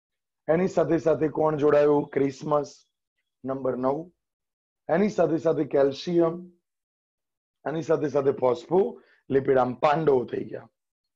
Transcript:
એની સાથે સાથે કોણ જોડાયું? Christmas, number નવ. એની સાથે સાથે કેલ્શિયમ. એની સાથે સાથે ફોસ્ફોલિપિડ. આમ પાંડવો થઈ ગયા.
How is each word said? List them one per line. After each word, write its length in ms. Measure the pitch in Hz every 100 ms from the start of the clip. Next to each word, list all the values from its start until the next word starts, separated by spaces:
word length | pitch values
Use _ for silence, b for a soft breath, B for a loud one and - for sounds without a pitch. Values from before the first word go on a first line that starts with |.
| _ _ _ _ -
એની 200 | 165 185
સાથે 300 | 185 147 165
સાથે 300 | 156 147 151
કોણ 280 | 139 156 151
જોડાયું? 520 | 151 147 147 147 143
Christmas, 760 | 139 139 135 151 147 139 - _ _ _ _ _ _
number 320 | 127 135 131 120
નવ. 340 | 127 143 175 _ _ _ _ _ _ _ -
એની 200 | 165 208
સાથે 300 | - 165 160
સાથે 260 | 165 147
કેલ્શિયમ. 880 | 139 143 139 135 - 170 170 180 - _ _ _ _ _ _ _ _ _ _ _ 139
એની 140 | 160
સાથે 260 | 160 156 147
સાથે 220 | 143 139
ફોસ્ફોલિપિડ. 1300 | 135 127 120 - 170 233 - _ _ - 135 135 131
આમ 160 | 127
પાંડવો 500 | 120 151 151 151 131
થઈ 200 | 117 101
ગયા. 240 | 104 - - _ _ _ _